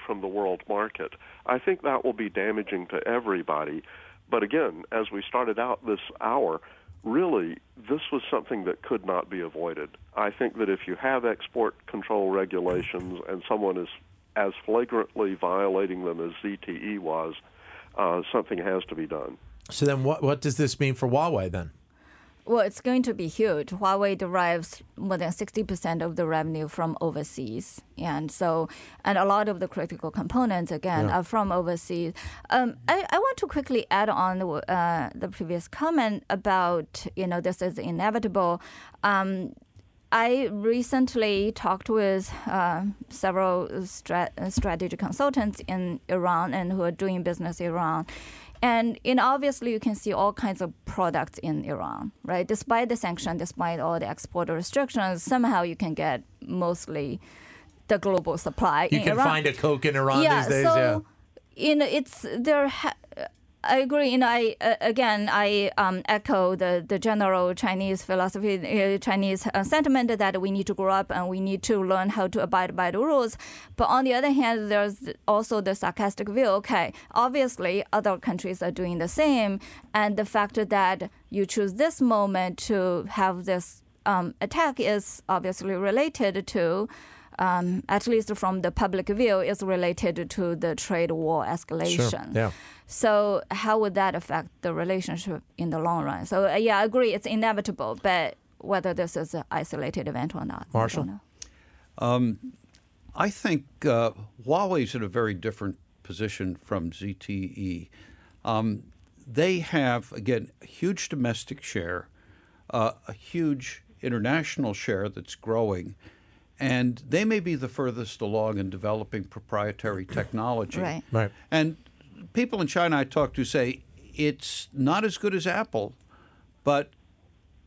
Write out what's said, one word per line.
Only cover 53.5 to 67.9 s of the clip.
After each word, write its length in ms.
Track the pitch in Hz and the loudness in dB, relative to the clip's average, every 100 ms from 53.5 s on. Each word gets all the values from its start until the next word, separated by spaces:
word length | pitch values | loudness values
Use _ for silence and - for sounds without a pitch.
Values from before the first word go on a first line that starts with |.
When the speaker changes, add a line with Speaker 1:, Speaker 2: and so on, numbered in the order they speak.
| - 170 165 | -4 -4 -2
Speaker 3:
all 180 | 165 165 | -2 -2
the 80 | 107 | -4
export 400 | 156 - 175 170 | -8 -6 -4 -2
restrictions, 720 | 160 180 285 262 233 190 175 | -4 -2 -2 0 0 -2 -2
somehow 400 | - 254 240 185 | 0 2 4 2
you 120 | 175 165 | 0 -2
can 180 | 170 | -2
get 300 | 156 156 123 - - | 0 -2 -2 -6 -16
mostly 800 | - 185 175 175 - 151 143 - - - - - - _ - | -6 -2 0 -2 -4 -6 -4 -8 -12 -20 -20 -20 -20 _ 0
the 100 | 202 | 2
global 380 | 202 180 165 160 | 4 2 2 -2
supply 500 | 160 - 190 147 175 | -4 2 4 4 4
Speaker 2:
You 100 | 151 | 4
Speaker 3:
in 40 | |
Speaker 2:
can 100 | - | 4
Speaker 3:
Iran. 140 | - - | 4 4
Speaker 2:
find 180 | 156 147 | 4 2
a 80 | |
Coke 320 | 131 156 139 151 | 2 2 2 2
in 120 | 139 | 2
Iran 260 | 135 135 | 4 6
Speaker 3:
Yeah, 160 | 302 254 | 6 4
Speaker 2:
these 100 | 139 | 4
days, 160 | 135 139 | 4 6
Speaker 3:
so, 100 | - | 6
Speaker 2:
yeah. 240 | 123 311 - _ _ - - - | 4 2 -4 _ _ -20 -20 -2
Speaker 3:
you 200 | 302 294 | 2 4
know, 100 | 277 | 4
it's, 400 | 294 262 - - 240 | 0 -2 -6 -6 -2
there 340 | 285 294 277 | 2 4 2
ha-, 260 | - - - - - - - _ _ | 0 -4 -6 -12 -12 -12 -14 _ _
I 160 | - 262 | 2 4
agree. 300 | 262 294 269 | 4 4 4
You 100 | 254 | 6
know, 80 | 240 | 4
I, 280 | 240 226 - | 4 2 2
uh, 140 | 226 220 | 2 4
again, 500 | 226 226 233 208 208 | 2 4 4 2 2
I, 420 | 208 208 208 202 - | 2 4 4 2 2
um, 240 | 190 185 - | 2 2 0
echo 480 | 214 - 196 185 185 | 0 2 2 4 2
the, 300 | 180 175 170 | 2 0 0
the 100 | 196 | 0
general 560 | 220 214 196 185 180 | 2 2 4 4 2
Chinese 480 | 180 202 190 196 | 0 0 0 0